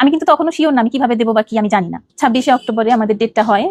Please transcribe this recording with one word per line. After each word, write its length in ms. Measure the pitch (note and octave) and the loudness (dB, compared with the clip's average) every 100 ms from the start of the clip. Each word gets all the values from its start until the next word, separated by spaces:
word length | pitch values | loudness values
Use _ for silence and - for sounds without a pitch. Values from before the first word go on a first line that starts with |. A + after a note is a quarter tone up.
আমি 80 | C4+ | 0
কিন্তু 140 | D#4+ E4 | 0 2
তখনও 200 | D4+ D#4+ - | 2 0 0
শিওর 160 | D4+ | 0
না 60 | C4 | 2
আমি 80 | A3 | 0
কিভাবে 200 | C4 B3+ A#3 | 0 -2 0
দেবো 120 | A3+ A3 | 0 0
বা 40 | G#3+ | -2
কি, 60 | A3 | -2
আমি 60 | G#3 | 0
জানি 140 | G#3 E3+ | 0 -2
না। 40 | E3+ _ - | -8 _ -4
ছাব্বিশে 300 | C4+ B3 B3+ B3+ | 0 0 0 0
অক্টোবরে 340 | - A3 A3 A#3+ | 0 -2 0 0
আমাদের 180 | A3 G#3 | 0 -2
ডেটটা 220 | A3+ - G#3+ | -2 -2 0
হয় 160 | G3+ E4 | 0 0